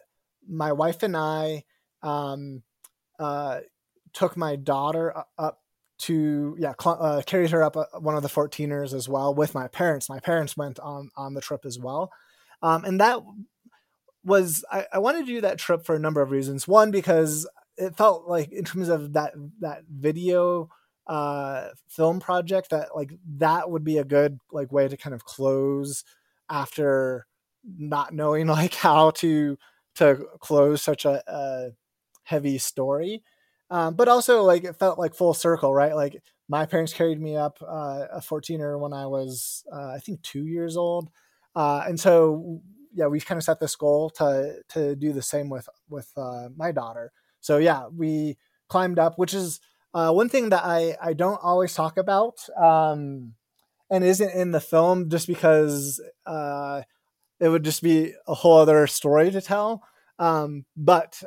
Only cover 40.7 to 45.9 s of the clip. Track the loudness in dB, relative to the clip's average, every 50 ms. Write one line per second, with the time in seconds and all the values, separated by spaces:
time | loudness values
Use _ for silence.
40.7 | -4 -2 -2 -2 -2 -4 -6 -10 _ _ _ _ _ _ _ _ -4 0 0 0
41.7 | 0 -2 -2 -6 -6 0 4 6 8 8 6 6 2 0 -6 -10 -12 -14 -16 -20
42.7 | _ -20 -20 _ -4 -2 0 0 0 -2 -4 -6 -6 -2 -2 -2 0 0 -2 -6
43.7 | -4 -2 2 2 2 2 0 -2 -2 0 0 0 2 0 -2 -4 -8 -12 -16 -8
44.7 | -4 -2 -2 -2 -2 -2 -4 -4 -4 -4 -6 -6 -6 -6 -6 -6 -10 -12 -14 -18
45.7 | -20 _ _ -16